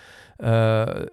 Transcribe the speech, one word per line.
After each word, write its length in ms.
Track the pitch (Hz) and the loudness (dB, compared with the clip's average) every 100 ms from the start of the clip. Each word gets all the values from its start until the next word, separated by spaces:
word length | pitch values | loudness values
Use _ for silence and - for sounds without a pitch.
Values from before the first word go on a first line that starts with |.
| - - - - | -20 -20 -20 -8
euh, 600 | 120 113 113 110 110 - - | 0 2 2 2 0 -4 -8